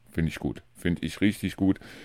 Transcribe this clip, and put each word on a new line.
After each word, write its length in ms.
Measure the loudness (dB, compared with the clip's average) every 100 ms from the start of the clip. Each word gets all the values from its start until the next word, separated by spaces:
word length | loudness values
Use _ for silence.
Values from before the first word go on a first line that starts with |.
| -10
Find 160 | -2 -2
ich 120 | 0
gut. 240 | -4 -6 -12
Find 300 | -4 0 0
ich 180 | -2 2
richtig 340 | 2 2 -2 0
gut. 240 | 2 2 -2 -18